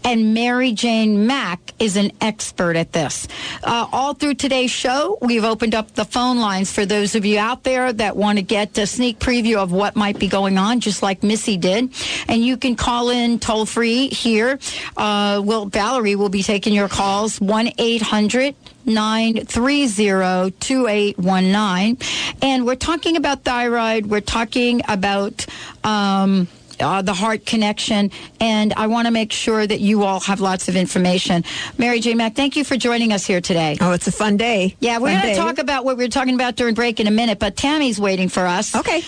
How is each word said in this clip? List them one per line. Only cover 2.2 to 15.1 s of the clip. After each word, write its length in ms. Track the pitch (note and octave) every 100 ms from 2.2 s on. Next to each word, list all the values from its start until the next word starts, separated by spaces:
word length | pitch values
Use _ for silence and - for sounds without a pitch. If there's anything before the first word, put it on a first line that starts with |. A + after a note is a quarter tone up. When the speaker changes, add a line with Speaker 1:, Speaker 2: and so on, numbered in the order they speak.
Speaker 1:
expert 560 | G#3+ G#3+ - - F3 E3
at 160 | E3
this. 340 | E3+ C#3 - - - - -
Uh, 240 | - A#3 -
all 220 | A#3 C#4
through 200 | C#4 D4
today's 360 | C#4 C#4+ C4 B3+
show, 480 | - C4 C4 D#4+ G#4+
we've 240 | B3 A#3
opened 300 | A3 A3 A#3
up 180 | A3 G#3+
the 100 | -
phone 340 | G#3+ B3+ B3 B3
lines 320 | G#3+ F#3+ F#3+
for 160 | - G3
those 280 | G#3 G3+
of 100 | A3+
you 140 | G3+ G#3
out 260 | A3 B3+
there 280 | - C4 B3+
that 240 | A3+ G#3 -
want 220 | G#3 G#3
to 40 |
get 340 | F#3+ G#3 G#3 -
a 80 | G3+
sneak 320 | - B3 A3
preview 380 | - A#3+ A3+ G#3+
of 160 | F#3+
what 240 | F#3 G3+ -
might 220 | G3+ G#3
be 100 | G3
going 300 | G3+ G3 F#3+
on, 220 | G3 A#3+
just 220 | G#3+ F#3+
like 200 | G3+ G3
Missy 340 | G#3 A3 - F#3+
did, 360 | F3 G3 B3+ - - - -
and 160 | A3+
you 120 | A#3 B3+
can 200 | C4 A#3
call 340 | - A#3+ A#3+
in 280 | B3 A#3+ A#3
toll-free 720 | - A3 G#3+ - A#3 A#3 C4+
here. 500 | - A#3 A3 A#3 C4+ - - - -
Uh, 440 | G#3